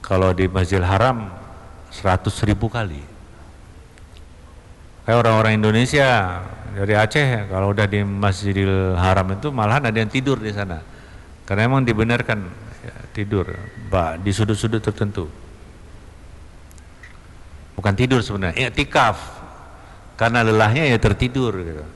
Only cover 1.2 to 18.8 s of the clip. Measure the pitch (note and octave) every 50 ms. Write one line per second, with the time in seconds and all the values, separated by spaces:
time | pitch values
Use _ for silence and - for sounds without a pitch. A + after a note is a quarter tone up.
1.2 | G#2+ F#2+ F2 D#2+ - - - - - - - - - - - - - F#2+ F#2 F#2
2.2 | - G#2+ - - - G#2 G#2 G2 A#2 A2 - A#2+ G#2+ F#2 D2+ C#2+ C#2+ - - -
3.2 | - - - - - - - - - - - - - - - - - - - -
4.2 | - - - - - - - - - - - - - - - - - - A2+ A#2+
5.2 | A#2 A2+ A2 A2 A2 A2 G#2+ G#2+ G#2+ G#2+ G#2+ A2+ B2 B2+ - D3 C#3 C3 B2 A2
6.2 | F#2+ F#2 F2+ F2+ F#2+ F#2+ - - - A2 G2 G2+ G2+ G2+ G#2+ G#2 A2 A2 - D3+
7.2 | D3 C3 B2 A2 G2+ G2 F#2+ F#2+ G2 G2+ G2+ G#2 G#2 G2 G#2 G#2 G2+ G2+ G2 G2
8.2 | G#2 G2 F#2+ - G2+ G2+ F#2+ G2 G2 G2 F#2+ F#2+ F#2+ F#2 F#2 F2 F#2 F#2 F#2+ F#2+
9.2 | F#2 F#2 F#2+ G2+ B2+ D3+ C#3 A#2+ G#2+ G#2 A#2 D3 C#3+ A2+ G#2+ A2 A2 G#2 - C3+
10.2 | B2+ C#3+ C3+ A#2 G#2+ G#2+ G2+ G#2 G2+ F#2+ E2+ D#2 D#2+ - - - - - - -
11.2 | - - - - - - G2 G2+ A2+ B2 C3+ C3+ C3 A#2 A2+ G#2 A2+ A#2 A#2+ A#2+
12.2 | A#2 - A2+ G#2 F#2+ F2+ F2+ - - - - - - - - - - - - G#2+
13.2 | G#2 G2+ G#2+ G2 E2+ - F2 - - - - - A#2 G2 G2 F#2 E2 D#2+ D#2+ E2+
14.2 | F#2+ G2+ G2 G#2 G#2+ G#2 A2 G#2 - A2 A#2 A2 - G#2+ G#2 - A2 G2+ G2 G2
15.2 | E2 D2+ - - - - - - - - - - - - - - - - - -
16.2 | - - - - - - - - - - - - - - - - - - - -
17.2 | - - - - - - - - - - - - F#2+ G#2 G2 G2+ B2+ B2+ C3 B2
18.2 | G#2 - G#2 G2+ F#2+ F2 - A2+ C3 A#2 - D3